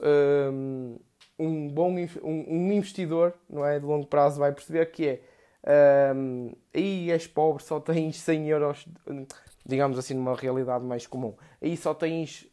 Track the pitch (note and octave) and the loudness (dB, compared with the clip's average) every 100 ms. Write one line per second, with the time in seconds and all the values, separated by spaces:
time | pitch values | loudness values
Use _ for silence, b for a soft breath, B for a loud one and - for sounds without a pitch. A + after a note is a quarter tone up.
0 | D3 D3 C#3+ C#3+ C#3 C3+ C3+ C3 B2+ A#2 | 2 4 4 2 0 -4 -8 -8 -10 -14
1 | _ _ _ _ D#3+ D#3+ D3 C#3+ F3+ F#3 | _ _ _ _ -4 -2 -4 -2 0 0
2 | F3 F3 - D#3+ - E3 F3+ G#3 G3 - | -6 -8 -6 -6 -4 -2 0 0 -2 -6
3 | E3+ E3 F3 F3 _ D3 C#3+ D3 C#3+ D3+ | -2 2 2 0 _ -4 -2 -2 0 -2
4 | C#3+ D3 C#3+ D3 C#3+ C#3+ - D#3+ E3 - | 0 4 4 4 0 0 -4 -2 -2 0
5 | D3+ B2+ b b b b - D3 C#3+ C#3 | -2 -2 b b b b 4 8 8 8
6 | C#3 C3+ C3 B2 A#2+ - _ - G3 F#3+ | 4 2 -4 -6 -8 -14 _ -2 -2 -2
7 | E3+ E3 E3 - D#3 C#3+ - D3+ D3 E3 | 0 -2 0 2 2 2 -4 -6 -2 -2
8 | D#3+ D#3+ - D#3 D3+ D3+ D3 C#3+ - - | -2 -4 -2 0 2 0 0 -2 -12 -20
9 | - C#3+ C3+ B B - - C3 C#3 B2+ | -12 -12 -12 B B -20 -4 0 0 0
10 | B2+ C3+ B2+ B2+ C3 C3 B2+ B2 B2 A#2+ | -4 -4 -2 -2 -2 -2 -2 -4 -4 -8
11 | - C3 A#2+ - b b D3+ E3 E3+ D3+ | -8 -8 -8 -10 b b -6 -2 -4 -2
12 | E3 E3 D3+ - - | -4 -4 -6 -12 -20